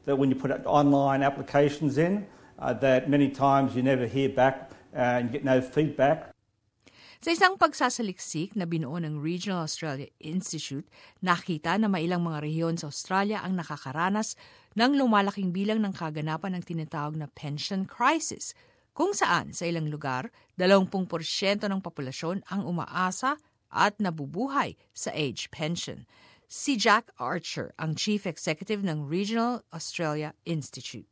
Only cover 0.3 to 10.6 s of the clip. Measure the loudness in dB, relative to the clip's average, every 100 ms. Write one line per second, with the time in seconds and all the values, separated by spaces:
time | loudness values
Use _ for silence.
0.3 | 2 0 -2 2 6 6 6 4 4 2
1.3 | 0 2 4 4 2 0 2 2 0 -4
2.3 | -18 -20 -6 -4 2 4 4 4 4 4
3.3 | 4 4 6 4 2 2 2 2 0 0
4.3 | 4 4 4 -12 -20 -12 -2 2 2 0
5.3 | -2 2 2 2 0 0 2 2 2 -4
6.3 | -20 _ _ _ _ -20 _ -20 -8 -2
7.3 | 4 4 6 2 2 -2 0 -4 -6 -6
8.3 | -4 -4 -4 -2 -2 -2 -4 -6 -4 -4
9.3 | -4 -4 -4 -4 -6 -6 -6 -10 _ -4
10.3 | -4 -4 -8